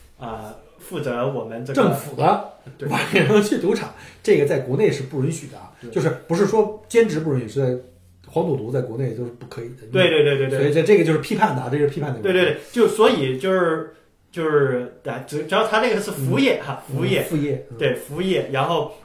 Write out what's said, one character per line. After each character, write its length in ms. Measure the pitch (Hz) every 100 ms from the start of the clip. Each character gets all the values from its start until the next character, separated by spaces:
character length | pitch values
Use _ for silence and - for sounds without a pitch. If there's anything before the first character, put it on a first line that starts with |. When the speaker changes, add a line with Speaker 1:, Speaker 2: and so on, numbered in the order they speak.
| - -
Speaker 1:
嗯。 100 | 120
Speaker 2:
呃， 260 | 110 107 113 - -
负 200 | - 170
责 300 | 131 120 139
我 160 | 131 110
们 180 | 117 127
这 80 |
个 80 | 190
Speaker 1:
政 120 | 196
府 220 | 135 - -
的， 380 | 156 202 - - - -
Speaker 2:
对。 100 | 143
Speaker 1:
晚 100 | - - 196 143
上 160 | 208
去 160 | 202 -
赌 160 | 170 214
场， 180 | - - - -
这 140 | - 170
个 80 | 143
在 140 | 147
国 160 | 127 139
内 120 | 202
是 140 | -
不 200 | 131 147
允 80 | 143
许 160 | - 135
的 100 | -
啊。 140 | - -
Speaker 2:
对。 80 | 117
Speaker 1:
就 100 | -
是 80 | 160 - -
不 80 | 170
是 100 | 202
说 360 | 220 202 - -
兼 180 | 233 220
职 140 | 156
不 120 | 156 131
允 60 |
许， 60 | 110
是 120 | 139
在 220 | 127 127 - - _ _ -
黄 180 | 165 180
赌 100 | 131
毒 120 | 110
在 120 | 131
国 160 | - 123
内 160 | 127 110
就 80 |
是 80 | 120
不 140 | - -
可 140 | -
以 80 | 117
的。 180 | 127 110
Speaker 2:
对， 180 | 185 175
对， 140 | 156
对， 140 | 147 139
对， 120 | 135
对。 100 | 135
Speaker 1:
所 80 | 143
以 60 |
这， 100 | 151
这 140 | 156 202
个 80 | 160
就 80 |
是 60 | 151
批 160 | - -
判 200 | 180 131
的 60 |
啊， 80 | 120
这 60 | 143
是 100 | 143
批 140 | 143
判 120 | 143
的。 60 | 113
Speaker 2:
对， 120 | 196
对， 120 | 185 160
对， 120 | - -
就 160 | 240 214
所 220 | - 240
以 280 | 202 131 127
就 140 | 190
是， 420 | 185 165 160 156 - _ _ _
就 120 | 170 156
是， 500 | 147 135 123 123 - 139
啊， 180 | 123 -
只， 180 | 147 -
只 100 | 196
要 100 | 220
他 140 | 220
那 140 | 254
个 80 | 196
是 100 | -
服 220 | 165 131
务 60 | 262
业 220 | 269 -
哈， 220 | - - -
Speaker 1:
嗯。 60 | 135
Speaker 2:
服 60 |
务 40 | 190
业。 160 | 170
Speaker 1:
嗯， 20 | -
副 80 | 156
业， 280 | 143 127 -
嗯。 60 | 120
Speaker 2:
对， 180 | 139 120
服 200 | - 151
务 40 |
业。 280 | 190 156 120
然 160 | 135 151
后， 260 | 165 135 -